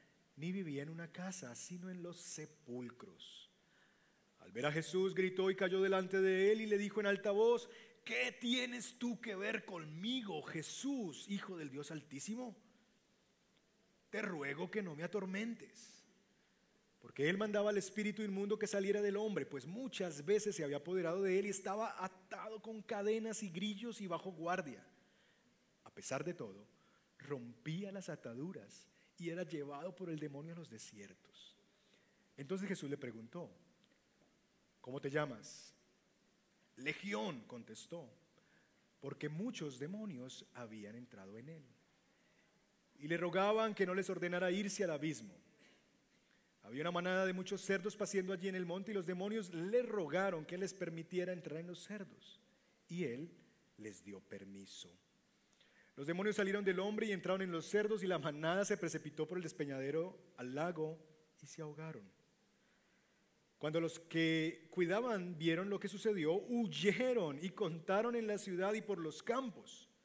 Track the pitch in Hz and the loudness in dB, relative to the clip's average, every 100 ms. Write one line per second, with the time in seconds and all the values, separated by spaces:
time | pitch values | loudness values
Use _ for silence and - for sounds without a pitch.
0 | - _ _ - 165 196 170 135 151 165 | -20 _ _ -6 -2 -2 -2 -4 -4 -6
1 | 165 180 190 185 123 123 - 180 185 180 | -8 -6 -6 -6 -8 -8 -8 -8 -8 -8
2 | 175 175 - - 151 - - 123 120 - | -8 -8 -8 -8 -10 -12 -8 -6 -6 -10
3 | 98 85 - - - _ _ _ _ _ | -16 -16 -16 -16 -18 _ _ _ _ _
4 | _ _ _ - 90 104 143 151 156 185 | _ _ _ -20 -10 0 2 4 2 2
5 | 190 165 185 185 190 190 190 190 190 190 | 4 4 2 4 4 4 4 6 6 6
6 | 185 190 190 185 196 220 220 202 202 214 | 4 4 6 8 8 6 4 2 2 2
7 | 202 196 208 202 226 233 - - - - | 4 4 4 6 8 6 2 -14 -20 -14
8 | - 233 247 - 240 247 247 240 - - | -4 0 0 0 2 2 2 -2 -6 -4
9 | 240 214 226 190 208 226 - 180 156 156 | -4 -2 -4 -2 0 -2 -4 -8 -8 -4
10 | 214 262 208 156 143 160 147 - 269 277 | -2 -2 -2 -4 -4 -4 -4 -4 -2 0
11 | 190 - - 202 - 175 147 135 147 160 | -2 -6 -4 -4 -4 -6 -6 -6 -6 -6
12 | - 139 196 226 247 - - _ _ _ | -8 -6 -4 -4 -6 -10 -18 _ _ _
13 | _ _ _ _ _ _ _ _ _ _ | _ _ _ _ _ _ _ _ _ _
14 | _ 202 214 165 139 143 185 214 190 143 | _ -4 -2 -2 -2 -2 -2 -2 -2 -4
15 | 175 208 190 190 226 226 - - - - | -2 -2 0 -2 -2 -6 -10 -18 -18 -20
16 | - _ _ _ _ _ _ _ _ _ | -20 _ _ _ _ _ _ _ _ _
17 | 117 - 147 196 214 208 208 202 196 214 | -8 2 4 4 2 2 4 2 0 0
18 | 208 208 208 196 202 214 208 202 196 208 | 0 0 -2 0 0 0 2 2 4 4
19 | 208 202 214 175 135 139 147 208 262 - | 2 2 0 0 -2 -4 -8 -6 -6 -2
20 | 180 147 147 208 208 175 143 143 165 185 | -2 -2 4 4 4 0 0 -2 0 2
21 | 165 185 196 185 202 196 202 208 220 180 | 2 2 4 4 4 0 0 0 -2 -2
22 | 185 - - 202 220 220 220 220 - 208 | -6 -6 -14 -10 -8 -8 -8 -8 -4 0
23 | 202 220 220 208 202 160 214 196 233 214 | 2 2 0 -4 -4 -2 -2 -2 -6 -6
24 | 190 165 190 160 170 185 151 107 - - | -2 -2 -4 -4 0 0 0 -8 -14 -20
25 | _ _ _ _ _ _ _ _ - - | _ _ _ _ _ _ _ _ -20 -10
26 | - 135 156 170 113 98 107 _ _ _ | -4 -2 -2 -6 -8 -12 -20 _ _ _
27 | _ - 131 139 117 117 156 165 196 196 | _ -16 -8 -8 -8 -12 -6 -6 -6 -8
28 | 180 151 127 120 170 143 98 - - _ | -8 -8 -8 -8 -8 -8 -14 -18 -20 _
29 | _ - 170 170 165 151 143 123 180 180 | _ -10 -6 -4 -4 -4 -6 -6 -8 -8
30 | 180 156 151 139 160 170 131 110 - 104 | -6 -4 -6 -6 -10 -10 -12 -12 -14 -14
31 | 98 92 - - - - _ _ _ _ | -16 -18 -20 -20 -20 -20 _ _ _ _
32 | _ _ _ - 139 185 190 185 143 143 | _ _ _ -10 -4 -2 -2 -2 -2 -4
33 | 123 113 117 175 156 - _ _ _ _ | -6 -10 -10 -10 -10 -14 _ _ _ _
34 | _ _ _ _ _ _ _ _ 123 139 | _ _ _ _ _ _ _ _ -10 -6
35 | 139 151 147 110 - - - - _ _ | -2 0 0 -4 -12 -16 -16 -20 _ _
36 | _ _ _ _ _ _ _ - 139 - | _ _ _ _ _ _ _ -6 -4 -2
37 | 196 214 214 131 104 123 107 110 - 170 | -2 -2 -2 -4 -8 -12 -12 -14 -10 -12
38 | 123 - _ _ _ _ _ _ _ _ | -12 -18 _ _ _ _ _ _ _ _
39 | 135 - 147 156 240 - 151 123 147 202 | -10 -4 -4 -2 -2 -2 -4 -4 -6 -6
40 | 214 127 127 - - - 113 110 101 117 | -6 -8 -10 -12 -14 -12 -10 -10 -10 -12
41 | 123 101 95 110 139 160 127 - _ _ | -14 -14 -14 -12 -12 -14 -18 -20 _ _
42 | _ _ _ _ _ _ _ _ _ - | _ _ _ _ _ _ _ _ _ -8
43 | 147 170 175 185 202 220 220 208 180 185 | -2 0 4 6 6 6 4 4 2 2
44 | 190 175 175 175 185 185 202 196 180 147 | 0 0 0 2 2 2 2 2 0 2
45 | 156 120 104 - - - - - _ _ | 0 -2 -6 -16 -20 -20 -20 -20 _ _
46 | _ _ _ _ _ _ 101 127 165 175 | _ _ _ _ _ _ -10 -2 0 2
47 | 180 185 190 185 185 196 - 196 202 - | 4 4 4 2 -2 -2 2 2 2 -2
48 | 196 196 185 185 190 185 175 185 196 202 | 0 2 2 0 0 0 -2 -2 -2 -2
49 | 170 180 202 220 180 165 185 240 233 214 | 0 0 0 -2 -2 -2 4 4 4 2
50 | 151 175 196 165 151 180 190 - 170 165 | 2 4 4 2 -2 -2 -2 -2 -4 -4
51 | 165 180 180 180 160 156 175 170 - 208 | -2 0 0 0 -4 -6 -6 -10 -8 -10
52 | 160 - - - _ _ _ _ - 170 | -10 -14 -20 -20 _ _ _ _ -6 -2
53 | 147 123 170 - - _ _ - 107 92 | 0 -2 -6 -12 -20 _ _ -12 -10 -10
54 | 101 95 - 98 98 98 98 - 87 90 | -12 -12 -12 -12 -12 -14 -12 -14 -16 -20
55 | _ _ _ _ _ _ _ - - - | _ _ _ _ _ _ _ -20 -16 -6
56 | 139 170 208 208 196 208 190 185 196 214 | -2 2 2 4 4 2 2 2 2 2
57 | 226 185 170 190 185 165 156 208 208 214 | 0 0 2 0 0 -2 2 4 4 2
58 | 185 165 151 147 160 185 202 202 165 156 | 2 2 0 2 4 4 4 2 0 -2
59 | 151 160 156 180 160 - 143 135 135 156 | -4 -4 -2 -2 -4 -2 -2 -2 0 2
60 | 180 - - - 127 135 170 170 156 160 | 0 -4 -16 -10 -4 0 0 0 -4 -4
61 | - - _ - 147 - 156 147 160 113 | -14 -20 _ -20 -14 -10 -10 -8 -10 -10
62 | 98 _ _ _ _ _ _ _ _ _ | -14 _ _ _ _ _ _ _ _ _
63 | _ _ _ _ _ - 151 160 165 - | _ _ _ _ _ -6 0 2 2 0
64 | - 165 165 160 160 - - 185 170 202 | 0 4 6 6 4 -2 -4 2 4 4
65 | 247 208 180 160 165 165 196 196 196 208 | 4 0 -2 0 4 4 2 0 -2 -2
66 | 220 196 151 190 190 240 208 143 190 190 | 0 4 4 4 2 2 2 4 4 6
67 | 254 240 160 139 185 - 185 165 165 190 | 6 4 2 0 -4 0 0 0 2 4
68 | 233 233 220 202 196 175 190 220 214 185 | 4 2 0 0 0 0 2 2 0 -2
69 | 160 - - 240 262 117 - - - _ | -2 -2 0 0 0 -6 -12 -18 -20 _